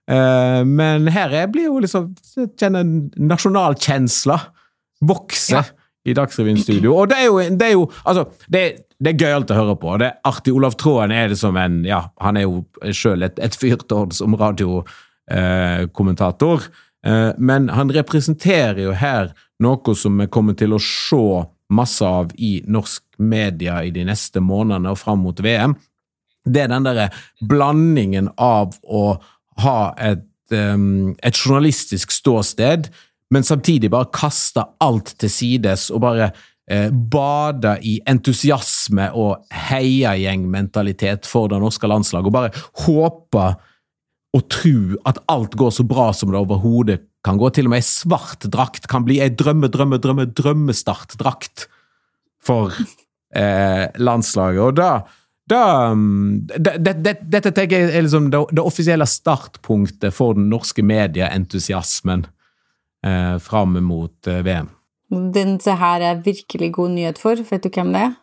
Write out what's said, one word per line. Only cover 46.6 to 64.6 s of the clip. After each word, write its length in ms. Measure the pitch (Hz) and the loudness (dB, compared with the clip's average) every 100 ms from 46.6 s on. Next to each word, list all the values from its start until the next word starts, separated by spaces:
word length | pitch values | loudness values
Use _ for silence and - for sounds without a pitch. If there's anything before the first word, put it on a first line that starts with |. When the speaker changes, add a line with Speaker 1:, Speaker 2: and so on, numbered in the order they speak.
| 117 117 107 95 _ _ | 2 2 2 -2 _ _
Speaker 1:
kan 160 | - 98 | -2 2
gå. 140 | 127 | 2
Til 160 | 151 127 | 2 2
og 40 | |
med 60 | 120 | 2
en 100 | - | 0
svart 520 | - 170 170 - - 107 | -2 0 -2 -4 -12 -6
drakt 380 | 110 127 - - | 0 -2 -2 -4
kan 160 | 131 120 | -2 0
bli 140 | 135 | 2
en 140 | 135 117 | 0 2
drømme, 340 | 151 151 139 | 2 2 0
drømme, 300 | 127 139 127 | 0 0 2
drømme, 260 | 131 135 123 | 0 0 -2
drømmestartdrakt 1400 | - 143 151 147 117 - 95 - 110 123 - - - - _ _ _ _ _ _ _ - | 0 0 2 0 -2 -4 -6 -10 -4 -4 -4 -16 -16 -18 _ _ _ _ _ _ _ -2
for, 280 | 120 101 - 220 - _ _ _ | 0 0 -4 -10 -10 _ _ _
eh, 540 | - 101 95 98 95 92 | -2 0 2 2 0 -4
landslaget. 680 | - 123 117 107 107 92 92 | -2 0 0 -2 0 0 2
Og 160 | 120 143 | 2 2
da, 280 | 180 120 - _ _ _ - | 2 0 -6 _ _ _ -2
da, 460 | 233 214 143 117 | 2 4 4 2
mm, 540 | 110 104 101 101 101 104 | 2 2 2 0 -2 -4
det, 260 | - 165 165 | -2 0 2
det, 240 | 165 165 | 0 0
det, 140 | 160 208 160 | -2 -4 -2
dette 220 | 202 202 | 0 0
tenker 240 | 180 185 185 | 0 0 2
jeg 160 | 175 | 2
er 80 | 165 | 2
liksom 300 | 156 151 143 | 2 2 2
det, 100 | 147 147 | 0 0
det 120 | 160 165 | 0 0
offisielle 400 | - 170 165 147 | 0 0 2 0
startpunktet 1080 | - - 139 - - - 107 101 - 101 | 0 -2 -2 -4 -20 -2 0 0 -2 -6
for 200 | - 123 | 0 0
den 160 | 104 101 | 2 0
norske 320 | 113 - - | -2 -4 0
medieentusiasmen, 1400 | 104 110 101 82 90 92 90 95 85 95 - - 92 90 82 _ _ _ _ _ _ _ | 2 2 0 -2 -2 -2 -4 -6 -4 -4 -4 -4 -2 -4 -4 _ _ _ _ _ _ _
eh, 340 | 98 92 90 90 | -4 -2 -2 -4
fram 360 | - 110 92 90 | -2 0 0 0
mot, 440 | 90 82 82 _ 95 | 0 -2 -6 _ -6
eh, 140 | 90 | -4
V 80 | 90 | -2
M. 180 | 87 | -4